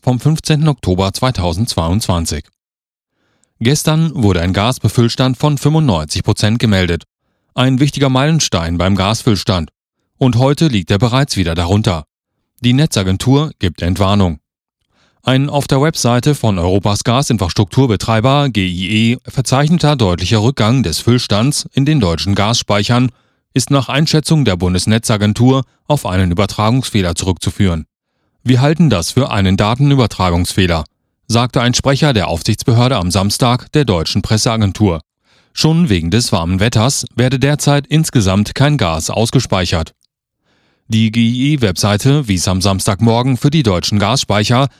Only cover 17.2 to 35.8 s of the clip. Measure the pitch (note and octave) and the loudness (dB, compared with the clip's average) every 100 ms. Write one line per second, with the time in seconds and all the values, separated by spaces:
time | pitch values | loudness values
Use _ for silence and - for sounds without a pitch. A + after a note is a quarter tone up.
17.2 | C3+ A2 F2 - G#2+ - C3 G2 - A2+ | 0 -2 -2 -2 0 0 0 0 0 0
18.2 | B2 C#3+ C#3+ G#2+ F#2 F2 F#2 A2 A2+ B2 | 2 2 0 -2 -4 -4 -2 0 0 0
19.2 | - - A#2 C3 D3 F3 D3 C#3+ G2+ E2+ | -4 -6 -2 0 2 2 0 0 0 0
20.2 | F2+ A2+ A2 C3+ A2 C3+ A2+ - - B2 | 0 0 0 0 0 0 0 -2 0 0
21.2 | - G#2 B2 - - - C#3 D#3 F#2 E2 | 0 0 0 -2 -4 -2 0 2 0 -2
22.2 | G2+ G2 G2+ A#2 - G#2 G2+ A#2+ B2 - | -2 0 0 -2 -2 -2 0 0 0 -4
23.2 | _ _ _ - - C#3 A#2+ C3+ D#3 D#3 | _ _ _ -4 0 -2 0 -2 0 0
24.2 | - D#3+ A#2 F2+ F2+ F2+ - A2+ - G#2+ | 2 2 2 0 0 0 0 0 0 0
25.2 | G#2+ G#2 B2 C3 - _ - D3 G#2 F#2 | 0 2 2 2 -2 _ -4 -4 -2 -2
26.2 | F#2+ E2+ G2 - G#2+ B2+ - G#2+ F2 E2+ | 0 0 -2 0 0 0 -2 -2 -2 -2
27.2 | F#2 F2 - - G2 E2 D2+ _ _ _ | -4 -4 -6 -2 -2 -2 -8 _ _ _
28.2 | _ _ - B2+ C#3+ D#3+ D#3+ F#2 - - | _ _ 0 2 2 2 2 2 0 -2
29.2 | C#3 A2 F#2+ F#2+ G#2 A#2+ C#3+ C#3 A2 - | -2 0 0 2 0 2 2 2 0 0
30.2 | F2+ E2+ F2+ - F#2 E2 D2+ _ _ _ | 0 0 -2 0 0 0 -4 _ _ _
31.2 | _ A2+ B2 C#3 A#2+ - C3 C#3 D3+ A2+ | _ -2 0 0 0 0 0 0 2 0
32.2 | E2 E2 - G#2 - A#2 B2 B2 F2+ F#2+ | -2 -4 -2 -2 0 2 2 0 0 0
33.2 | G2 - B2 B2 - D3+ B2+ E2+ D#2 G#2 | -2 0 0 0 -2 -2 0 0 -2 -4
34.2 | - G#2+ C3 A2+ G2+ - G#2 E2 - _ | -2 -2 0 0 -2 0 0 0 -8 _
35.2 | _ _ _ - D#3 E3 | _ _ _ -2 0 2